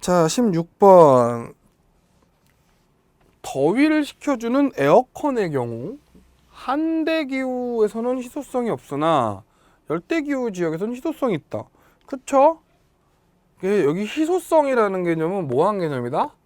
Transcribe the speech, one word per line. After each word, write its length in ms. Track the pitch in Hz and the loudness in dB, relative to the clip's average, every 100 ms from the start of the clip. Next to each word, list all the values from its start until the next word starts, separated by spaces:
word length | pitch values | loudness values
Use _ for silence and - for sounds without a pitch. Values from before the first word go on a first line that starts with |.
| - | 0
자, 220 | 180 160 | 2 2
십육 500 | - 240 165 170 _ | 2 0 0 -4 _
번. 760 | 202 185 156 131 120 120 117 - _ _ _ _ _ _ _ _ _ _ _ _ _ _ _ _ _ _ | 8 10 10 6 2 -2 -10 -18 _ _ _ _ _ _ _ _ _ _ _ _ _ _ _ _ _ _
더위를 640 | - 135 143 214 302 311 285 | -12 -2 0 2 2 2 -2
식혀주는 680 | - - 269 226 254 285 - | -8 -6 -4 -2 0 0 0
에어컨의 720 | 139 180 254 - 294 254 185 | 4 4 2 -6 -4 -2 -2
경우 480 | 143 120 117 135 277 _ - _ _ _ | -2 -4 -8 -10 -14 _ -20 _ _ _
한대 760 | - - 277 320 320 311 320 285 | -18 -6 -4 -2 -2 -2 -2 -4
기후에서는 920 | 269 262 254 247 240 214 226 240 262 | -6 -4 -6 -6 -2 -2 -2 -4 -6
희소성이 500 | 247 302 269 254 240 | -6 -12 -8 -6 -4
없으나 720 | 147 - 143 156 156 117 98 - _ _ _ _ | -6 -6 -4 0 0 0 -4 -14 _ _ _ _
열대 320 | 160 - 330 | -8 -4 -6
기후 300 | 285 277 247 | -4 -4 -6
지역에서는 420 | 185 170 160 208 | -4 -4 -4 -6
희소성이 400 | 247 330 302 262 | -6 -8 -4 -4
있다. 300 | 170 - 107 110 _ _ _ _ | -4 -6 -12 -12 _ _ _ _
그쵸? 540 | 269 - 277 285 330 _ _ _ _ _ _ _ _ _ _ | -14 -2 4 4 2 _ _ _ _ _ _ _ _ _ _
예, 200 | 185 208 | -2 2
여기 200 | 143 165 208 | 2 0 -4
희소성이라는 1000 | - 311 359 - 320 285 254 208 190 175 | -4 -2 -2 2 2 2 2 0 0 -2
개념은 420 | 165 160 196 156 | -2 -2 -4 -4
뭐한 320 | 123 180 208 | 0 0 0
개념이다? 560 | 165 135 123 147 277 _ | -4 -4 -4 -4 -4 _